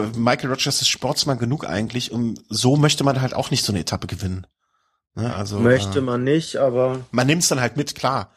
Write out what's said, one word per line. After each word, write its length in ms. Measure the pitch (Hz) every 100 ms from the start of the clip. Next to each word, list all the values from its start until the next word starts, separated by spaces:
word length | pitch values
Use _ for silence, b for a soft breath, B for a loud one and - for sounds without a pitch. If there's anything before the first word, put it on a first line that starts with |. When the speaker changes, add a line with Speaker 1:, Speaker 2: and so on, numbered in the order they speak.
| 107 113
Speaker 1:
Michael 340 | 117 123 135
Rogers 320 | 131 147 -
ist 60 | -
Sportsmann 500 | - 127 143 151 123
genug 280 | 117 147 -
eigentlich, 460 | 92 110 123 -
um, 220 | 117 117 104 -
so 280 | 107 127 147
möchte 260 | 151 151
man 180 | 139 131
halt 140 | 131
auch 160 | - 131
nicht 140 | 139
so 80 | -
eine 80 | 123
Etappe 260 | 117 - 92
gewinnen. 400 | 90 92 92 92 _ _ _ _ _ _
Ne, 200 | - 117
also, 240 | 95 101 104
Speaker 2:
Möchte 400 | 117 131 - 139
Speaker 1:
äh, 40 |
Speaker 2:
man 200 | 131 123
nicht, 340 | 127 156 160 -
aber 440 | 135 123 127 131 127
Speaker 1:
man 160 | 117 131
nimmt's 220 | 160 165
dann 120 | 139
halt 160 | 120 127
mit, 200 | 147 -
klar. 340 | 127 131 95